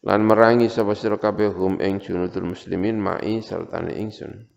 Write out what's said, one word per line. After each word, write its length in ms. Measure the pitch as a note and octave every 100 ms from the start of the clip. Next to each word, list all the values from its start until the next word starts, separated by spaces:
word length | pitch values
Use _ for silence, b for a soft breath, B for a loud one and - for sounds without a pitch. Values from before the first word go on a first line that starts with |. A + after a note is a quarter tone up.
Lan 180 | G2+ G2+ A2
merangi 400 | A2 A2+ A#2+ A#2
sapa 320 | - G#2 G#2
sira 200 | A2+ G#2
kabeh 360 | G#2+ G#2 G#2
hum 240 | F#2 F#2+ F#2+
ing 240 | G2 G2
junudul 560 | - F2+ F2+ F#2 F2 F2
muslimin 400 | - F2+ G2+ A2
ma'i 400 | G2 F2+ F#2+ A2
sertane 560 | A2 F2 E2+ E2+ E2+
ingsun. 560 | - G#2+ - - G#2+ A2+